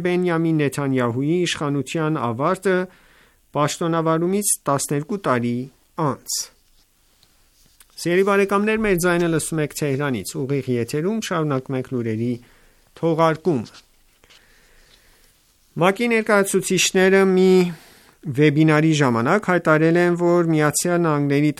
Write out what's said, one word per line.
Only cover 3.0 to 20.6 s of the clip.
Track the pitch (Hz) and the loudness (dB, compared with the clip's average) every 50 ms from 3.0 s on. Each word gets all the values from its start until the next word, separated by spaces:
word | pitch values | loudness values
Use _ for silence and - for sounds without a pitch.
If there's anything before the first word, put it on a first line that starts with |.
| _ _ _ _ _ _ _ _ _ _ - | _ _ _ _ _ _ _ _ _ _ -4
պաշտոնավարումից | 143 147 147 - - 175 165 165 165 160 160 160 165 170 180 196 208 208 - - - - 147 | -2 -2 -2 -2 -2 -2 -2 0 0 0 0 0 0 0 0 -2 -2 -2 -2 -4 -4 -2 -2
տասներկու | 139 139 - - 151 147 147 - 208 196 - | -2 -2 -2 -2 -4 -4 -4 -6 -8 -6 -2
տարի | 156 127 120 117 120 120 123 127 123 _ _ _ _ _ - 160 | -2 -2 0 0 -2 -4 -4 -6 -10 _ _ _ _ _ -4 -4
անց։ | 143 113 - - - - - - - _ _ _ _ _ _ _ _ _ _ _ _ _ _ _ _ _ _ _ _ _ _ _ _ _ _ - _ _ - | -4 -4 -4 -8 -10 -8 -8 -8 -10 _ _ _ _ _ _ _ _ _ _ _ _ _ _ _ _ _ _ _ _ _ _ _ _ _ _ -20 _ _ -10
Սիրելի | - 165 175 185 196 | -4 -2 0 2 2
բարեկամներ, | 202 196 196 202 196 202 196 208 214 220 220 | 2 2 2 2 2 0 0 0 0 -2 -2
մեր | 220 208 190 170 | 0 0 0 0
ձայնը | 170 180 175 170 175 170 | 0 0 0 0 0 0
լսում | 165 151 - - 165 156 | 0 -2 -4 -4 -4 -4
եք | 151 139 - - | -4 -4 -6 -6
Թեհրանից, | 156 143 135 135 147 143 127 104 - - - 156 | -4 -4 -2 -2 -2 -2 -4 -4 -6 -8 -8 -8
ուղիղ | 135 123 143 139 123 127 | -6 -4 -4 -4 -2 -2
եթերում, | 123 120 113 - - 151 160 190 226 220 | -2 -2 -2 -4 -4 -4 -4 -4 -4 -4
շարունակում | - - 185 165 156 151 139 131 - - 135 131 | -6 -4 -4 -2 -2 -2 -2 -4 -4 -4 -6 -6
ենք | 127 - | -6 -6
լուրերի | 131 120 113 113 110 110 117 123 120 117 - - _ _ _ _ _ _ _ _ _ - | -6 -6 -4 -4 -4 -4 -4 -4 -6 -6 -10 -18 _ _ _ _ _ _ _ _ _ -6
թողարկումը։ | 160 170 160 156 165 160 156 - - 185 156 120 101 - - - - _ _ _ _ _ _ _ _ _ - - _ _ _ _ _ _ _ _ _ _ _ _ _ _ _ _ _ _ _ _ _ _ _ _ _ _ - | -4 -2 0 2 2 0 0 0 -2 -2 -2 -2 -4 -8 -14 -20 -20 _ _ _ _ _ _ _ _ _ -20 -20 _ _ _ _ _ _ _ _ _ _ _ _ _ _ _ _ _ _ _ _ _ _ _ _ _ _ -4
մակ-ի | 147 165 190 196 - 240 240 | 0 0 0 0 0 -2 0
ներկայացուցիչները | 233 226 220 226 208 202 190 196 - 190 180 - 190 170 - - - 190 185 190 190 196 196 190 | 0 0 0 2 2 2 2 0 -2 -2 -2 0 -2 0 0 0 2 2 2 4 4 4 4 4
մի | 185 185 185 190 185 185 180 175 165 - - - - _ _ _ _ _ - | 4 4 6 6 6 6 4 2 -2 -10 -18 -20 -20 _ _ _ _ _ -10
վեբինարի | 175 120 131 151 151 139 151 160 156 151 151 156 160 160 143 | -6 0 2 4 4 4 4 4 4 4 4 4 2 2 2
ժամանակ | 147 127 117 113 117 139 185 214 - 185 | 2 2 2 0 0 2 0 0 0 0
հայտարարել | 180 170 - 170 156 151 160 165 165 175 | 0 0 2 2 2 4 4 4 4 4
են, | 175 175 175 170 | 2 2 2 2
որ | 175 175 175 175 170 165 | 2 2 4 4 2 2
Միացյալ | 160 151 | 2 2